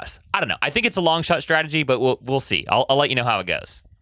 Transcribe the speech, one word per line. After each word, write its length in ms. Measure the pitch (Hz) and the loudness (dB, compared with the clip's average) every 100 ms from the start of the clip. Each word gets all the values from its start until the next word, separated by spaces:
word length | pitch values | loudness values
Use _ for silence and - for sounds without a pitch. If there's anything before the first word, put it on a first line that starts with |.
us. 200 | - - - | -8 -12 -4
I 60 | 196 | -2
don't 80 | 156 | -2
know. 100 | - | -2
I 80 | 139 | -2
think 140 | 220 | 0
it's 120 | 240 185 | 0 2
a 60 | |
long 200 | 170 165 | 2 2
shot 200 | 160 165 | 2 0
strategy, 400 | - 160 160 156 | 2 0 0 -2
but 180 | 135 127 | 0 2
we'll, 180 | 131 131 | 2 0
we'll 180 | - 135 | 0 -2
see. 260 | - 85 - | 0 -4 0
I'll, 160 | 113 131 | 2 2
I'll 80 | 135 | 2
let 120 | 143 | 2
you 60 | 131 | 0
know 80 | |
how 160 | 120 104 | 0 0
it 60 | 90 | -2
goes. 360 | 78 - - - _ | -4 -6 -12 -12 _